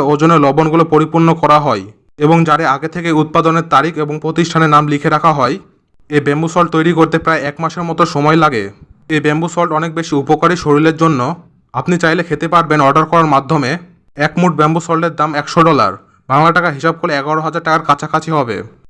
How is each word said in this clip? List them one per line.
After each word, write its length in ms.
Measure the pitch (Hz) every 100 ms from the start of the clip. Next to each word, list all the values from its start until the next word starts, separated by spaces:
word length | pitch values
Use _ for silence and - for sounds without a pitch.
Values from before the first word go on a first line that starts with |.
| 143
ওজনে 300 | 147 160 165
লবণগুলো 460 | 143 139 156 160
পরিপূর্ণ 440 | 165 151 156 165 165
করা 240 | 165 151 147
হয় 240 | 147 107 98 - _ -
এবং 180 | 147 165
জারে 200 | 160 151 156
আগে 220 | 135 156
থেকে 220 | 175 170
উৎপাদনের 540 | 156 151 165 165 165 165
তারিখ 240 | 135 151 160
এবং 160 | 151 151
প্রতিষ্ঠানের 520 | 160 160 170 160 160
নাম 140 | 147 151
লিখে 240 | 143 160
রাখা 220 | 151 165
হয়। 240 | 147 127 190 - _ _ _ _
এই 100 | 147
ব্যাম্বু 280 | 139 147 160
সল্ট 200 | 170 170
তৈরি 220 | 160 160
করতে 240 | 160 160 165
প্রায় 220 | 165 160
এক 140 | 139 143
মাসের 260 | 160 180
মতো 180 | 170 160
সময় 340 | 170 147 147 160
লাগে। 260 | 156 123 98 - - _ _
এই 120 | 156
ব্যাম্বু 280 | 147 151 165
সল্ট 220 | 165 170
অনেক 180 | 156 165
বেশি 180 | 160 165
উপকারী 420 | 147 135 151 165 175
শরীরের 400 | 151 147 160 156
জন্য। 240 | 165 143 123 170 - _ _
আপনি 200 | 127 127 175
চাইলে 240 | 165 170
খেতে 220 | 175 151 165
পারবেন 320 | 165 156 151
অর্ডার 260 | 139 147 156
করার 220 | 170 160
মাধ্যমে। 360 | 139 135 160 127 170 - _ _ -
এক 160 | 147 -
মুঠ 160 | 180
ব্যাম্বু 280 | 147 151 165
সল্টের 340 | 160 165 170 143
দাম 140 | 151
একশো 260 | 147 147 -
ডলার, 300 | 165 135 104 95 _ _ -
বাংলা 220 | 135 160
টাকা 160 | 165 175
হিসাব 240 | 143 160 165
করলে 160 | 170
এগারো 260 | 143 139 156
হাজার 220 | 160 160
টাকার 180 | 165 160 160
কাছাকাছি 440 | 147 156 160 156
হবে। 260 | 156 123 98 104 - _